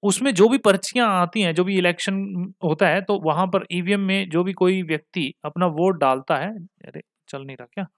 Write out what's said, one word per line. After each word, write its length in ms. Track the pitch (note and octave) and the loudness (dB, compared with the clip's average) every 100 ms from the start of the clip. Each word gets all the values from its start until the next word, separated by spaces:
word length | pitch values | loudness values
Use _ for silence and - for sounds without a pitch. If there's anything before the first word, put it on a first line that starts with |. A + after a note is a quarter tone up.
उसमें 320 | G3+ F#3+ C4+ | 0 0 0
जो 140 | F#3+ G#3+ | 4 4
भी 100 | C4 | 6
पर्चियाँ 640 | G#3+ F#3+ - B3 A#3 F#3+ | 4 2 2 0 2 2
आती 200 | F3 A3 | 0 0
हैं, 120 | F#3 | -2
जो 100 | D#3+ | 0
भी 140 | F3+ G3 | 0 2
इलेक्शन 640 | F3+ F3 - G3 G3 F#3 F#3 - | 2 0 -4 -4 -4 -6 -8 -4
होता 240 | F3 D#3 F#3 | -2 2 2
है, 120 | E3+ | 2
तो 200 | F#3+ G3+ | 0 -2
वहाँ 260 | D#3 D3+ F#3 | 0 0 0
पर 200 | F#3 - | -2 -2
ईवीएम 280 | F3 F3 G3+ | -6 -2 -2
में 280 | G3 G3 F#3+ | 0 -2 0
जो 160 | D#3+ | -2
भी 80 | F3+ | -2
कोई 300 | F#3 F#3 F#3+ | 0 0 0
व्यक्ति 520 | E3+ D#3 _ - C3+ - | -2 -6 _ -6 -6 -6
अपना 220 | D3+ D#3+ F3+ | -10 -2 -2
वोट 340 | D3+ F#3 F3 | 0 0 2
डालता 360 | C#3 C3 C3+ D3 | 0 0 -2 -4
है, 200 | E3 A3 | -4 -10
अरे, 360 | E3+ _ - D3+ - _ _ | -16 _ -18 -18 -18 _ _
चल 140 | C#3 | -14
नहीं 140 | C#3 C3+ | -14 -16
रहा 120 | A#2+ | -14
क्या? 140 | - F#3 | -10 -10